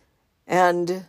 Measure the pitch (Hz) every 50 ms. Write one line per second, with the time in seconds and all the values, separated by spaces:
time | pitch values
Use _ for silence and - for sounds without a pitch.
0 | _ _ _ _ _ _ _ _ _ - 170 180 180 180 175 175 175 170 185 185
1 | 180